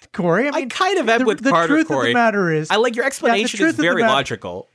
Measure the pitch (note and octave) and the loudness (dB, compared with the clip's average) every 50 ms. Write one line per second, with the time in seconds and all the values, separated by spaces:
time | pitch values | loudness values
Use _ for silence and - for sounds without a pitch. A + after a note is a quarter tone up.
0 | _ - - - F3 F3 E3 G3 B3+ D4 C4+ D#4 D#4+ A#3+ - - F#4+ F#4+ G4+ F4 | _ -14 -8 -4 0 0 2 2 0 -2 -2 -4 -6 -4 -4 -2 0 0 0 0
1 | C#4 A3 A3+ A#3 C4 A3+ G3 - A3 C4+ C4+ - E3+ - C#4+ D#4 D#4 D#4+ D3 C3+ | 0 2 2 2 2 0 0 0 0 2 2 2 2 2 2 0 0 0 0 0
2 | A#2+ A#2 A#2+ A#3+ A#3 A3+ G#3+ G3+ F#3+ E3+ D#3+ D#3 D#3 - F3+ G#3+ A#3 B3+ A3+ A#3+ | 0 2 2 2 2 2 2 0 0 0 0 -2 -2 0 0 2 2 0 0 -2
3 | - C4+ - - E4 B3+ A3+ G3+ A3+ B3 - G#3 - - - A3+ D4+ E3+ F3+ F#3 | -4 -4 -4 -2 0 0 0 0 0 -2 -2 -2 0 0 0 0 0 0 2 2
4 | - - C3+ C#3 C3+ - A#2+ G2+ - F#2 F2 F#2+ - _ | 2 2 2 0 -2 -4 -6 -10 -10 -10 -12 -12 -14 _